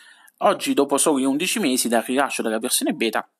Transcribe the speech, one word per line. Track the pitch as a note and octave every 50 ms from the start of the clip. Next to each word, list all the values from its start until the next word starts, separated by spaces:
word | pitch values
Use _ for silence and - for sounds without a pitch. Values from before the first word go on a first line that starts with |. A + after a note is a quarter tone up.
| - - - - - - _
oggi, | - - G#3 F#3 - - C#3 C3
dopo | C#3 C#3 - C#3+
soli | C3+ - E3+ C#3+ C3 C3
undici | C3+ C3+ D3 F3+ F3+ - A3+
mesi | F#3 C3 B2+ A#2+ - A2+
dal | A#2 A2+ -
rilascio | - B2 C#3 C#3 - - -
della | A2 A#2 A2 A2
versione | B2 B2+ - - C4+ D#4+ -
beta | C#3+ A2+ A2 A2+ A#2 - _ _